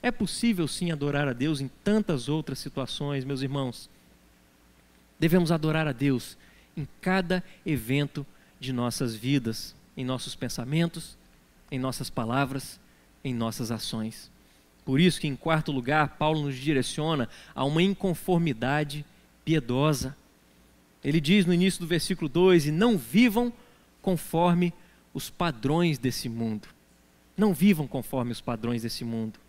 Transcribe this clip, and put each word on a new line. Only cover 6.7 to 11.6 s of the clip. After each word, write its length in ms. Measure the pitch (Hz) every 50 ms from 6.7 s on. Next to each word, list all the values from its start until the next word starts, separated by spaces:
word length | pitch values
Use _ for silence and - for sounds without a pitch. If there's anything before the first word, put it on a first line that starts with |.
| _
em 100 | - 143 - - -
cada 420 | - 185 185 190 185 170 185 180 - - - - _
evento 600 | - 156 127 110 113 135 143 147 139 - 151 139 - - - _ _ _ _
de 140 | 139 127 131
nossas 420 | 123 120 120 113 - 135 120 113
vidas, 580 | 110 107 127 143 139 120 113 110 - - - - - - _ _
em 80 | - 131
nossos 320 | 127 131 127 - - -
pensamentos, 840 | - - 120 - - 120 127 147 160 170 170 - 165 - - - - _ _ _ _ _ _ _ _